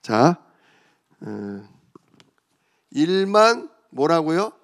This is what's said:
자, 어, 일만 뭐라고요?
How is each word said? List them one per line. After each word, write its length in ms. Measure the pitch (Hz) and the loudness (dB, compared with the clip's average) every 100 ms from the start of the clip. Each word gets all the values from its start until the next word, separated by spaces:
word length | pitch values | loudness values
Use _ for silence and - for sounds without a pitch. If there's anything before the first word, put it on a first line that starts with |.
자, 400 | - 110 143 175 _ _ _ _ _ _ _ _ | -2 2 2 0 _ _ _ _ _ _ _ _
어, 480 | 110 104 101 101 98 _ _ _ _ _ _ _ _ _ _ _ _ | -16 -12 -12 -14 -18 _ _ _ _ _ _ _ _ _ _ _ _
일만 800 | 143 160 190 196 208 220 240 - _ _ | -2 0 0 2 4 4 2 -8 _ _
뭐라고요? 600 | 127 151 170 156 170 214 _ | -4 0 0 0 -2 -4 _